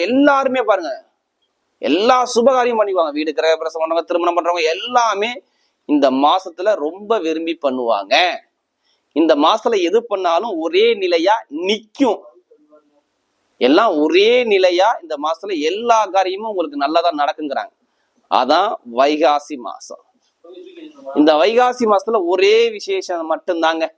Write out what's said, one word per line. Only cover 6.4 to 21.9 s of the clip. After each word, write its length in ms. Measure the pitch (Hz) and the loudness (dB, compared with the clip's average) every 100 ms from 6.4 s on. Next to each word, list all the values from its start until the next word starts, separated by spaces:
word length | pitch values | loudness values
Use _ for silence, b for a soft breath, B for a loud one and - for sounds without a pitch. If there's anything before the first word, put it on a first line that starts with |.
| 185 165 202 190 147 | -4 -6 -4 -2 -4
ரொம்ப 340 | 185 208 220 160 | -8 -4 -4 -2
விரும்பி 280 | 160 165 160 139 | -6 -6 -4 -4
பண்ணுவாங்க. 480 | 127 117 104 98 143 180 135 _ _ _ _ _ _ _ 143 | -2 -2 -2 0 0 0 -4 _ _ _ _ _ _ _ -2
இந்த 140 | 160 147 | 0 2
மாசத்துல 340 | 156 220 262 214 170 | 2 2 -2 -2 0
எது 100 | 214 233 | -2 -2
பண்ணாலும் 440 | 202 180 170 233 170 | -4 -2 -2 -4 -6
ஒரே 220 | 165 175 233 214 | -2 0 2 0
நிலையா 320 | 185 170 175 220 - 147 180 | -2 0 2 0 -4 -8 -4
நிக்கும். 500 | 214 220 - 254 175 - _ _ _ _ _ _ _ _ _ _ _ _ - 123 | -6 -6 -2 0 -2 -8 _ _ _ _ _ _ _ _ _ _ _ _ 0 2
எல்லாம் 260 | 147 233 156 156 | 4 4 2 2
ஒரே 260 | 175 214 247 233 | 4 4 2 2
நிலையா 360 | 196 180 175 208 - | 2 2 4 2 0
இந்த 120 | 165 147 151 | -6 -6 -4
மாசத்துல 340 | 165 202 175 151 | -6 -6 -4 -4
எல்லா 300 | 202 240 226 202 185 | -2 0 2 2 0
காரியமும் 340 | 185 190 220 | 0 -4 -6
உங்களுக்கு 300 | 190 151 143 143 | -4 -6 -4 0
நல்லதா 280 | 170 170 151 | 0 0 0
நடக்குங்கிறாங்க. 520 | 147 156 151 117 101 _ _ _ _ _ - 101 | -2 -4 -6 -8 -8 _ _ _ _ _ -2 0
அதான் 280 | 127 160 202 - 120 117 | 2 2 2 -4 -6 0
வைகாசி 580 | 143 151 160 147 - 139 101 | 2 4 2 2 -4 -12 -12
மாசம். 340 | - - - _ _ _ _ 339 370 359 349 151 139 135 143 | -14 -18 -20 _ _ _ _ -20 -20 -20 -20 -20 -18 -6 2
இந்த 100 | 151 151 180 | 4 4 4
வைகாசி 400 | 233 247 247 220 | 2 2 0 0